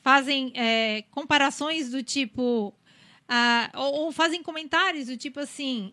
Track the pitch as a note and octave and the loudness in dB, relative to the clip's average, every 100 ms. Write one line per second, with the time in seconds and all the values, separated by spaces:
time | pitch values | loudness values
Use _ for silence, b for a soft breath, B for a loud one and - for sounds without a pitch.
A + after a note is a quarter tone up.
0 | C4+ C#4 C4+ C#4 C4 B3 A#3 A3+ A3 G#3+ | 4 4 4 -2 -2 -2 0 2 0 -2
1 | G#3+ - D#4 D4 C#4 - D4 D#4+ B3+ C4 | -6 -8 2 4 4 0 -4 -2 -2 -4
2 | B3 C#4 B3 - B3 A#3 G3+ - b b | -4 -2 -2 -2 0 0 -2 -8 b b
3 | b b - A#3+ A#3+ A#3 A3 - C#4 C#4+ | b b -2 2 4 2 0 -4 -2 0
4 | D#4+ D4 E4 E4+ E4 D#4+ D#4 E4 F#4+ D#4+ | -2 2 0 0 -6 -8 -2 2 2 0
5 | B3 B3 C#4+ C4+ C#4+ - C4+ B3 G3 | -6 -8 -10 -8 -10 -6 -4 -4 -6